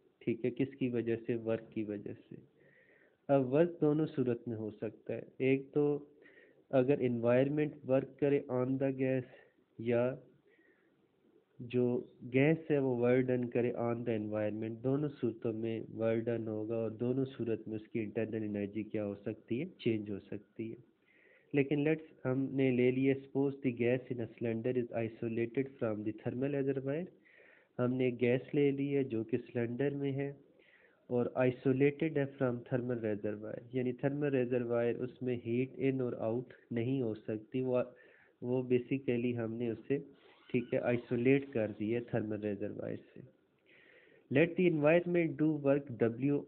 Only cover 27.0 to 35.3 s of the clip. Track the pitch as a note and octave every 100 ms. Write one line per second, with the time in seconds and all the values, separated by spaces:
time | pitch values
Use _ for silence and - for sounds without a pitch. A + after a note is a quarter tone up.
27 | F3+ - _ - - - _ - B2 B2+
28 | B2+ A#2+ B2 B2+ - D3+ C#3+ C#3 C#3+ C#3
29 | C3 A2 A2 A#2+ - B2 A#2 A#2+ C#3 C#3+
30 | C#3 C3+ C#3 C#3 - _ _ _ _ _
31 | - B2 A#2+ - B2+ B2+ C3+ C3+ C#3+ C#3+
32 | D#3+ D3 C3+ - B2+ A#2+ A#2 C3 B2 A#2+
33 | A2 G#2 G#2 G#2 G#2+ - A#2+ B2+ B2+ B2
34 | C#3 C#3+ D3 C3+ B2 B2+ A#2+ A#2 A#2+ A#2
35 | B2+ - B2+